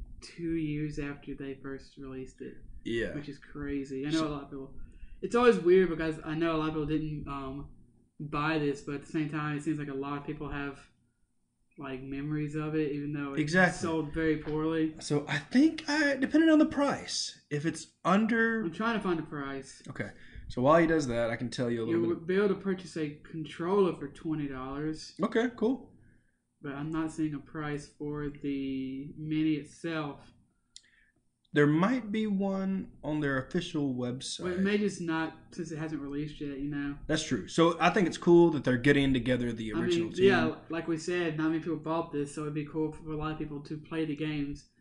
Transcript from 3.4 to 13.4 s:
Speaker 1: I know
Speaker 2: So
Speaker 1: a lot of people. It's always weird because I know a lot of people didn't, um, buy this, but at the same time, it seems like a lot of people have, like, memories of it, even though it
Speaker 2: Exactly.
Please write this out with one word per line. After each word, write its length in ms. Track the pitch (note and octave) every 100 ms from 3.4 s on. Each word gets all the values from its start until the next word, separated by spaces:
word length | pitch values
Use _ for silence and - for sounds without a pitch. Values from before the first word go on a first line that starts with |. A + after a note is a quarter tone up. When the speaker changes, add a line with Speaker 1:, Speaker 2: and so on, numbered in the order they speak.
| - D3+ C#3+ C#3+ C3+ C3 D3
Speaker 1:
I 60 |
know 80 | D#3+
Speaker 2:
So 80 | D3+
Speaker 1:
a 20 |
lot 140 | D3
of 60 | C#3
people. 240 | C#3 C3+ - - - - -
It's 140 | F#3+ A#3
always 220 | B3 F#3+
weird 320 | E3+ F#3+ F3+
because 300 | D#3+ D#3+ D#3
I 120 | D#3+ D#3
know 200 | E3 D#3
a 20 |
lot 120 | D#3
of 40 | D#3
people 100 | D3
didn't, 400 | D#3 D3+ D3 C#3
um, 400 | C#3 C3+ C#3+ D3 - - _ _ -
buy 400 | D3+ D3+ D#3 D#3+
this, 220 | C#3+ C#3
but 140 | D3+ C#3+
at 60 |
the 100 | -
same 180 | D#3+ D3
time, 280 | D#3 D3+ D3
it 60 |
seems 160 | D#3 D3
like 100 | C#3+
a 40 |
lot 260 | C3+ C#3 C#3+
of 60 | D3
people 240 | D3 C#3+
have, 300 | C#3+ C#3+ C3+ - _ _ _ _ _ _ _ _ -
like, 220 | C3+ C3
memories 520 | C3+ C#3 D3 D3+ D3 D#3
of 200 | D#3 D#3
it, 160 | D3+
even 200 | D3 D3
though 220 | D3 C#3+
it 60 |
Speaker 2:
Exactly. 400 | C#3+